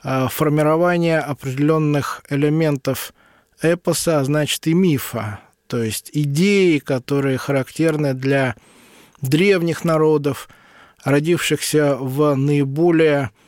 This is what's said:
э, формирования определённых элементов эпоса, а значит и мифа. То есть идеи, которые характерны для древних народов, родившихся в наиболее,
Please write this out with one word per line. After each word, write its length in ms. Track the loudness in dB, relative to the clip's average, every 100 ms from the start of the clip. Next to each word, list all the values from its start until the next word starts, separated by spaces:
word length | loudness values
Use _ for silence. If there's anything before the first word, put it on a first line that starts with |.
э, 240 | -4 -2 -2
формирования 880 | -2 0 2 2 2 2 2 0 0
определённых 1040 | -2 -8 -6 -2 0 2 2 0 -2 -8 -6
элементов 840 | -2 0 2 0 0 -4 -6 -8 _ _ _ _ _
эпоса, 580 | -2 -2 -2 -2 0 0
а 40 |
значит 440 | 0 0 -2 -4 0
и 60 |
мифа. 640 | 2 2 0 -2 -8 -8 -10 _ _ -8
То 160 | -6
есть 260 | -4 -6 -8
идеи, 640 | -4 -2 0 2 4 2 2
которые 580 | 0 -6 -2 -2 0 -2
характерны 760 | -2 -2 -2 -2 -2 0 -2
для 420 | -2 0 0 0 -4 _ -20 -20 -20 -20 -12
древних 600 | -2 2 4 2 0 -2
народов, 640 | 0 2 2 2 0 -6 -10 -20 _ -20 -20 _
родившихся 920 | 0 0 2 0 0 -4 0 2 2 0
в 360 | -2 0 0 2
наиболее, 960 | 2 2 0 0 2 4 4 2 -2 _